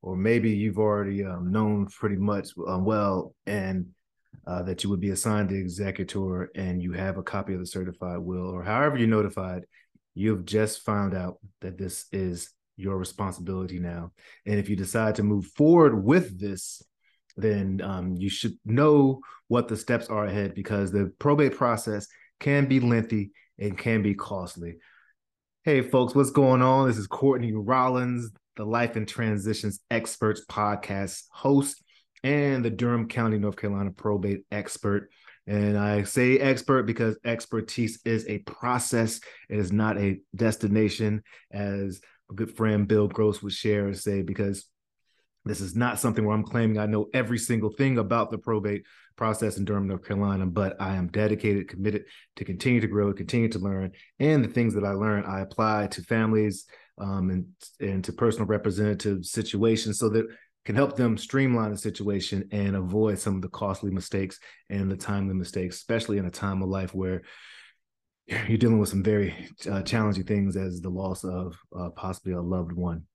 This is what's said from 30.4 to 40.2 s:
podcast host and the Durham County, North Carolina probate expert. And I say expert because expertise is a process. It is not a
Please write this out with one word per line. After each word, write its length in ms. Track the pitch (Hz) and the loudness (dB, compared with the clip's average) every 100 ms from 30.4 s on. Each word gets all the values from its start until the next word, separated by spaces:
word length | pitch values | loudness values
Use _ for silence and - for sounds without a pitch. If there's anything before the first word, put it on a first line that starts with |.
| - | -6
podcast 760 | - 104 104 - 98 98 - - | -2 -2 -2 -4 -4 -4 -8 -16
host 520 | - 135 139 139 - _ _ _ _ | -4 2 4 2 -6 _ _ _ _
and 400 | 131 147 143 131 | -2 2 2 2
the 60 | 120 | 0
Durham 380 | 101 120 120 113 | 0 0 0 -2
County, 300 | 123 113 107 | 0 0 2
North 180 | 101 - | 0 -2
Carolina 340 | 104 101 98 | -4 -2 -4
probate 540 | 95 107 104 101 98 - | -4 -2 0 -2 -4 -4
expert. 600 | 104 101 - 104 101 101 _ - - - | -8 -6 -4 0 0 -2 _ -20 -20 -4
And 300 | 104 104 104 | 0 2 2
I 280 | 104 104 | 2 0
say 340 | 98 127 123 131 | 0 2 6 6
expert 460 | 139 131 - 131 | 4 2 2 2
because 340 | 110 120 113 107 | 2 0 0 0
expertise 760 | 120 117 - 113 110 - 113 - | -4 -4 -4 -6 -4 -2 -4 -2
is 220 | 113 113 110 | -2 -2 -2
a 120 | 104 | -8
process. 840 | - - 123 123 120 120 113 - - - - | -8 -6 -2 -2 0 2 0 -2 -14 -20 -6
It 100 | 104 | -2
is 120 | 92 | 0
not 280 | 104 110 101 | 2 2 2
a 220 | 101 95 | 0 0